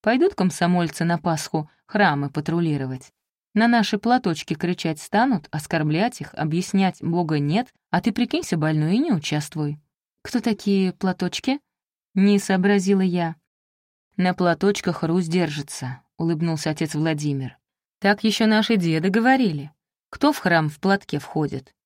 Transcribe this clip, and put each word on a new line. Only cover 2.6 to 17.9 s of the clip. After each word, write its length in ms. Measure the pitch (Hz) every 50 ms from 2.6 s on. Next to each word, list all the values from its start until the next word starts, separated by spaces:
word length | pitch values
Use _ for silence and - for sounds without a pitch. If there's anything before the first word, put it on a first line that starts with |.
| 170 165 147 143 135 131 131 131 131 - _ _ _ _ _ _ _ _ _
На 140 | 208 220 233
наши 280 | 240 233 208 - - 202
платочки 560 | - 233 240 254 254 190 165 151 - - -
кричать 460 | 151 - 170 180 - - 165 160 156
станут, 480 | - - - 202 240 277 247 175 - -
оскорблять 720 | - 151 151 - - 165 156 151 151 160 190 247 - -
их, 140 | - - -
объяснять 640 | - 156 156 151 175 180 - - 190 196 185 175 -
«Бога 380 | - 160 170 175 175 156 156 147
нет», 340 | 143 143 156 214 254 - _ _ _ _
а 100 | - 175
ты 120 | - 233
прикинься 440 | 196 - 240 - - 320 349 - -
больной 400 | 165 147 156 156 156 151 156 185
и 20 | 233
не 140 | 302 349
участвуй. 680 | 240 160 147 - 156 151 147 - - 160 151 147 147 151 _ _ _ _ _ _ _ _
«Кто 180 | _ - - 240
такие 520 | 220 240 214 202 - 202 196 190 190 185
платочки?» 680 | 180 _ - 190 180 _ 185 180 - - - - 269 285 _ _ _ _ _ _ _ _ _ _ _
Не 240 | 190 190 202 202 202
сообразила 640 | 196 - 190 185 185 202 202 202 185 190 202 190
я. 360 | 190 185 175 180 170 165 165 _ _ _ _ _ _ _ _ _ _ _ _ _ _ _ _
«На 180 | - 180 185 180
платочках 680 | - 180 175 165 156 185 202 202 202 - 185 165 - -
Русь 240 | 160 165 185 180 160
держится», 720 | 165 185 175 156 147 147 143 147 - - - 127 131 - _ _ _
улыбнулся 540 | _ 165 165 170 151 165 170 160 151 - 160
отец 240 | 156 151 160 156 -
Владимир. 640 | 147 156 160 160 147 151 147 143 135 135 127 - _ _ _ _ _ _ _